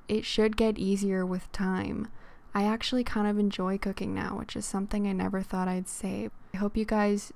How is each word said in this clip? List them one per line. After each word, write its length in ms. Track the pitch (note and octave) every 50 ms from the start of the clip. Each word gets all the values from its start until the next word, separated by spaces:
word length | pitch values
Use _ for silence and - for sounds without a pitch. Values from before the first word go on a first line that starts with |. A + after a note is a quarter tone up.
| - -
it 160 | G#3+ G#3+ -
should 320 | - - - G#3+ A3 A3
get 220 | - A3+ A3+ G#3+ -
easier 460 | - F#3+ G3+ G3 G3+ G3 F#3+ F#3 F#3
with 260 | F#3 F#3 F#3+ - -
time. 560 | - - G3 F#3 F#3 F#3 - - - - - A3 - - - - - - - - -
I 60 | G3+
actually 420 | G3+ G#3+ A3 A#3 - - B3+ B3+ A#3+
kind 240 | - - G#3+ G#3 G#3
of 100 | G#3 G#3
enjoy 380 | G#3 G3+ G3 - F#3 F#3 G3
cooking 380 | G3 - G3+ F#3+ - F#3+ G3+ G3
now, 240 | F#3+ - - - G3
which 180 | A3 - -
is 80 | A#3+ G#3
something 420 | - - G3 G3 G3+ - G#3 G3+
I 60 | G3+
never 300 | F#3+ F#3 F#3 F#3 F#3+ F#3+
thought 260 | F#3+ - - F#3 F#3 F#3
I'd 180 | F#3 F#3 F#3
say. 440 | - - - - F#3+ G3 G3+ A3 A3 - - - - -
I 20 |
hope 180 | F#3 G#3 G3+ -
you 120 | A3 G#3+
guys 440 | G#3+ A3 G#3+ G#3 G#3 G3+ G3+ - - -